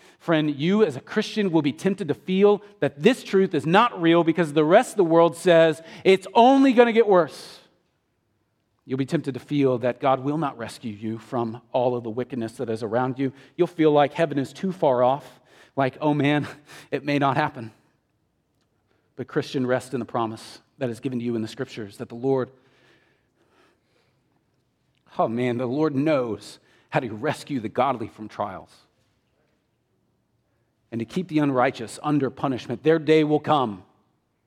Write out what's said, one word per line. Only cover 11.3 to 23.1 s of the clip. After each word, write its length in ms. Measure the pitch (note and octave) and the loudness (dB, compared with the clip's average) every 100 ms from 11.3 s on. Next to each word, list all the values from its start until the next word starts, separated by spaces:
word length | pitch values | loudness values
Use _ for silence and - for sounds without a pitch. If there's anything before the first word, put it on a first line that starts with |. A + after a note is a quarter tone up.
| B2+ A#2 A#2 _ | -6 -6 -8 _
all 240 | C3 B2 | -2 -2
of 80 | B2 | -2
the 80 | A#2 | -6
wickedness 440 | A2+ B2 B2+ A2+ | -8 -8 -6 -8
that 140 | A2+ A2+ | -8 -8
is 140 | A2 | -6
around 380 | A2+ A#2 B2+ B2+ | -4 -2 -2 -4
you. 120 | C3+ - - | -6 -6 -14
You'll 140 | - E3+ | -4 -4
feel 240 | - D#3 | 2 4
like 220 | D3 C#3 | 4 2
heaven 220 | - E3 C#3+ | 0 -2 -2
is 160 | C3 | -6
too 200 | - F#3+ | -6 -8
far 320 | F3 D3 B2 | -2 0 2
off, 360 | B2 C#3 - - _ _ _ - | 2 0 -6 -20 _ _ _ -4
like, 200 | C3 - | -4 -2
"Oh 120 | D3+ | -2
man, 360 | D3 C#3 D3 C3 - _ | 0 0 0 -4 -14 _
<laughs> 220 | - - | -20 -10
it 140 | C#3+ | -8
may 160 | C#3+ C#3+ | -4 -2
not 160 | C#3 C3+ | 0 0
happen." 340 | D3 B2+ A2 _ _ _ _ _ _ _ _ _ _ _ _ _ _ | -2 -6 -16 _ _ _ _ _ _ _ _ _ _ _ _ _ _
But 140 | - B2 | -16 -8
Christian, 360 | D3+ - C#3+ | -6 -4 -4
rest 300 | B2 B2+ - | -2 -2 -4
in 60 | C3+ | -10
the 60 | G#2+ | -8
promise 520 | B2 A2+ A2+ - - _ - | -6 -6 -8 -18 -20 _ -10
that 120 | B2+ | -8
is 80 | A2+ | -6
given 220 | C3+ B2+ | -8 -6
to 40 | |
you 120 | A#2+ A#2 | -4 -6
in 60 | |
the 40 | A2 | -6
scriptures 520 | - B2+ - G2+ - | -10 -12 -12 -16 -14
that 100 | A#2 | -16
the 80 | A#2 | -6
Lord, 340 | C3+ C3+ B2+ _ _ _ _ _ _ | -2 -2 -4 _ _ _ _ _ _